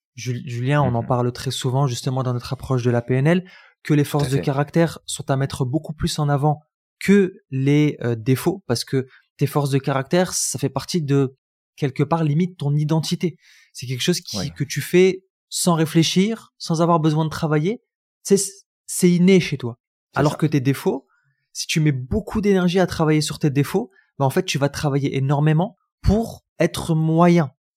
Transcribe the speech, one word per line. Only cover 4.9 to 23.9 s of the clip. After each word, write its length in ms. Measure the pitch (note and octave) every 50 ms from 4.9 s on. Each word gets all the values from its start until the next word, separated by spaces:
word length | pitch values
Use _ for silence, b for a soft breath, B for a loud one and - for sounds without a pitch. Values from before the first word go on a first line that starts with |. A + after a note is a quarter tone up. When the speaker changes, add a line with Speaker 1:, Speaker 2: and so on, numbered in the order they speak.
| D#3 - _
Speaker 1:
sont 240 | - - - B2+ -
à 80 | C#3 C3+
mettre 260 | C#3 C#3 - - C#3
beaucoup 300 | B2 B2+ D#3+ D3+ - D#3
plus 240 | - - F3 - -
en 100 | D3+ C#3+
avant 320 | C#3+ C#3 C#3 D3+ D3 D3+ _ _ _ _ _ _ _ -
que 320 | - - G3 G3+ F#3+ F3+ - - _ -
les, 460 | - C3+ C3+ C#3 D3 D3 D3+ D3 - -
euh, 120 | - A#2+ A#2+
défauts, 480 | A2+ G#2+ A#2+ C3 B2 - F3 - G2+ -
parce 180 | - B2 A#2 -
que 220 | - - C3+ B2+ b b b b b _ -
tes 80 | D3
forces 240 | C3+ - D3+ C#3+ C#3
de 80 | C3+ C3+
caractère, 560 | - D3 C3+ C3+ C3+ - - F3+ F#3 F3+ -
ça 240 | - - - - C3
fait 100 | - C3+
partie 320 | - - - - - F3+
de, 340 | D3+ C3+ C#3+ C#3 C#3 B2+ - _ _ _ _ _ _ _ _
quelque 260 | - - C3+ - -
part, 200 | D3 C#3+ E3 E3 E3
limite 340 | D3+ C#3+ D#3 F3+ F3+ F#3 -
ton 180 | C#3+ D3 C#3+
identité. 640 | D3 D3+ D3 D#3+ D#3+ D#3 - F3+ E3+ - E3 D3+ b b b b b b b
C'est 140 | b - -
quelque 160 | B2 C3 B2
chose 180 | - - F3+ -
qui, 160 | - - -
Speaker 2:
Oui. 160 | C#3 F3+ C#3+
Speaker 1:
que 120 | - - C#3+
tu 180 | - - C#3+
fais 420 | C3 - - F3+ F#3 F#3+ F3+ - - _ _ _ _ -
sans 260 | - - - F3+ E3+
réfléchir, 800 | D#3 D#3+ D#3 - E3+ D#3+ D#3 - F3+ F#3+ G#3+ A3+ A3 - - _ -
sans 240 | - - E3+ D#3
avoir 180 | E3+ E3 E3+ E3
besoin 240 | D3+ D#3+ D3+ D#3 D#3+
de 60 | D#3
travailler. 500 | D3+ - - D#3 D3+ D3+ D3+ F#3 A3+ - _ _ _ _ _ _ _ _
C'est, 140 | - - G3 F#3+ F#3+ - - - _ _ _ _ _
c'est 260 | - - - - F3+
inné 300 | F3 F3 F3 F#3 G3 F#3
chez 160 | - - D3
toi. 240 | C3+ - A#2 A#2 - _ _ _ _ _ _
Speaker 2:
C'est 80 | - -
Speaker 1:
Alors 120 | C#3 D3
Speaker 2:
ça. 60 | - -
Speaker 1:
que 80 | E3
tes 140 | D3 D3+ C#3+
défauts, 460 | B2 C3+ C3+ - - F#3+ A3+ C#4 - _ _ _ _ _ _ _ _ _ -
si 120 | - -
tu 140 | - - E3
mets 100 | D3+ D#3
beaucoup 520 | C#3+ B2+ B2+ B2+ G3+ G#3+ - - - A3
d'énergie 380 | F#3+ G3+ F#3+ F#3+ F3 F3+ E3+ G3
à 60 | F3+
travailler 360 | E3+ - - E3 D3+ D#3 D#3
sur 160 | D3+ - D3 -
tes 100 | - D#3
défauts, 420 | B2 C#3+ C#3+ - - F#3+ A#3+ -